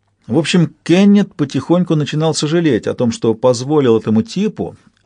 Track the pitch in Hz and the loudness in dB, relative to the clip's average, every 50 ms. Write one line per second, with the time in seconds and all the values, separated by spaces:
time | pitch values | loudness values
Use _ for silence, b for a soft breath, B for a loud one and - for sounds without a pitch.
0 | _ _ _ _ _ - 113 165 156 - - 175 160 147 - _ - - 165 185 | _ _ _ _ _ -4 -2 -2 -2 0 2 2 2 0 -2 _ -2 0 2 4
1 | 202 202 202 202 196 - _ - 147 135 - 135 - - 165 180 175 - 165 151 | 6 6 4 4 2 0 _ -6 -6 -4 -4 -4 -2 0 0 0 0 0 0 -2
2 | 143 - 147 151 156 160 143 - 160 143 160 175 170 156 120 98 - 107 101 - | -2 -2 -4 -4 -2 -2 -2 -2 -4 -2 -2 0 0 0 0 0 -2 -4 -4 -2
3 | 123 117 110 - - 113 110 110 - 127 123 117 127 139 156 151 139 120 113 110 | -2 -2 -2 -2 -2 -2 0 0 2 0 0 0 -2 -2 0 2 2 2 2 2
4 | - 113 107 113 110 - - 180 208 214 214 - 92 - - - _ _ _ _ | 0 0 0 0 -2 -2 -4 -4 -4 -4 -4 -6 -8 -10 -10 -14 _ _ _ _
5 | _ | _